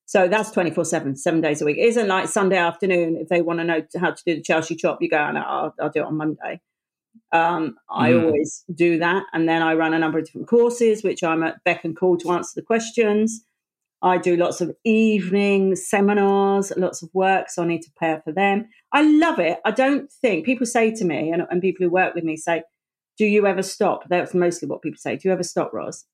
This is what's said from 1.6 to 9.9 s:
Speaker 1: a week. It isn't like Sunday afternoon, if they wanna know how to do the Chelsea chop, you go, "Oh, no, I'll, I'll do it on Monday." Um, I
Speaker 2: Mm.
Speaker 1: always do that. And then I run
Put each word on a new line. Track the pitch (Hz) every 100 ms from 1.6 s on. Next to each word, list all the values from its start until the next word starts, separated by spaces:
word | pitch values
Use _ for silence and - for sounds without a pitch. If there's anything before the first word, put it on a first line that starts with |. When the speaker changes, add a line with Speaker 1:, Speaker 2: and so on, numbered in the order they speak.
Speaker 1:
a | 147
week. | 147
It | 226
isn't | 233 208
like | 190 -
Sunday | 214 190 190
afternoon, | 170 170 190 175 165 165
if | 160
they | 175
wanna | 165 165
know | 170 165 156 170
how | 170
to | -
do | - 156
the |
Chelsea | 151 160 160 165
chop, | 170 147
you | 165
go, | 160
"Oh, | 147
no, | 151
I'll, | 131 139 151 -
I'll | 151
do | 151
it | -
on | 156
Monday." | 156 147 - 170 _ _ _ _ _ _ -
Um, | 165 165 175 156 - -
I | - 156
Speaker 2:
Mm. | -
Speaker 1:
always | 165 147 156 - -
do | 165 170 165
that. | 170 190 -
And | 165 165
then | 165
I | 160
run | 160 160